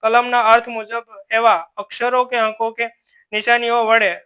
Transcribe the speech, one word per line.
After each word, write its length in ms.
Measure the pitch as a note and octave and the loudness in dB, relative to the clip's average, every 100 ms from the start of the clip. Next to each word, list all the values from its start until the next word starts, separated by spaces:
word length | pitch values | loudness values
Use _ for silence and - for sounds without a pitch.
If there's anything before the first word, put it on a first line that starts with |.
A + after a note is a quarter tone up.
કલમના 400 | A3 A#3 B3 A#3+ | 2 0 2 0
અર્થ 280 | A3 A3+ A#3 | 4 4 2
મુજબ 360 | A3+ G#3+ A#3 A#3 G#3+ - | -12 -8 -10 -10 -20 -4
એવા 420 | A3 A#3 F#3 E3 - | 2 4 2 -2 -14
અક્ષરો 480 | G3+ - A#3+ B3+ | -12 -6 -2 -2
કે 120 | B3 B3 | -2 -2
અંકો 360 | A3 A3 A3+ | -2 -2 -6
કે 140 | A3+ A#3 _ _ _ _ | -4 -10 _ _ _ _
નિશાનીઓ 520 | G#3+ G#3+ A#3+ A#3 A#3+ | -6 0 0 2 -2
વડે 360 | A3 A3+ G#3 E3+ | 2 2 2 -4